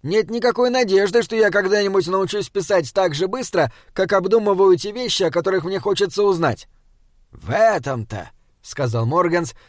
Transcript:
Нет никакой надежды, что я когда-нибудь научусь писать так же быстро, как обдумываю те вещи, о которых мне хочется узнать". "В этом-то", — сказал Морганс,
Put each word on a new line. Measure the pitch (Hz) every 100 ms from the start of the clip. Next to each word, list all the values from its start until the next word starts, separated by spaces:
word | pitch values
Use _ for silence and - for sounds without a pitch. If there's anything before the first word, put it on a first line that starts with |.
Нет | 139 208 214
никакой | 233 240 240 247
надежды, | 254 226 190 196 233
что | 220 226
я | 208
когда-нибудь | 202 190 208 202 190 165
научусь | 190 185 208 190
писать | 202 185 190 139
так | 196 185 143
же | 185
быстро, | 247 240 180 139 - _
как | - 190
обдумываю | 196 185 226 208 190 196 180
те | 208
вещи, | 214 247 -
о | 175
которых | 170 190 190 160
мне | 190
хочется | 208 190 202 202
узнать". | 202 175 156 107 - _ _ _ _ _ _
"В | - -
этом-то", — | 180 226 190 135 127 107 104 85 _ _ _
сказал | - - 131 117 113
Морганс, | 165 175 170 160 -